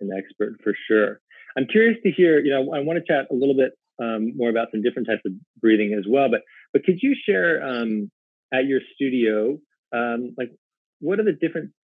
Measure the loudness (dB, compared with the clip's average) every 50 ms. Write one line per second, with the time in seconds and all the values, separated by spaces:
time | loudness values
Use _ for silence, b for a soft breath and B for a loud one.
0 | -10 -8 -8 -8 -10 -10 -8 -6 -6 -6 -6 -6 -4 -4 -4 -4 -2 2 2 4
1 | 2 2 -2 -6 _ B B B B B B -6 -2 0 2 4 4 4 2 0
2 | 0 -2 2 4 4 6 6 4 4 2 0 0 0 -2 -2 -4 -2 -2 -2 -2
3 | -2 0 0 0 0 -2 -2 0 2 2 4 4 2 0 0 _ _ _ _ -8
4 | -6 -4 -4 -2 -4 -4 -4 -2 -2 0 0 0 -2 -2 -4 -2 -2 -2 -2 -4
5 | -4 -4 -4 -4 -4 -6 -10 -10 -14 _ _ _ 2 4 4 4 2 0 -2 -4
6 | -2 0 2 2 2 2 0 -2 -4 b b b b b b 0 2 2 0 2
7 | 0 -2 -2 -2 -2 -2 0 0 2 0 0 -2 -2 -4 -4 -4 -2 -2 -2 -4
8 | -4 -8 _ _ _ _ _ _ _ -4 -2 -2 0 2 0 -2 -2 -4 -8 -6
9 | -4 -2 0 2 2 2 2 0 0 -2 -4 -6 _ _ _ _ _ _ -6 -4
10 | -4 -2 -4 -6 -6 -8 -8 -8 -10 -10 -10 _ _ _ _ _ _ _ _ _
11 | -4 -2 -2 0 0 0 -2 -2 -2 -4 -4 -6 -10 -10 -14 _ _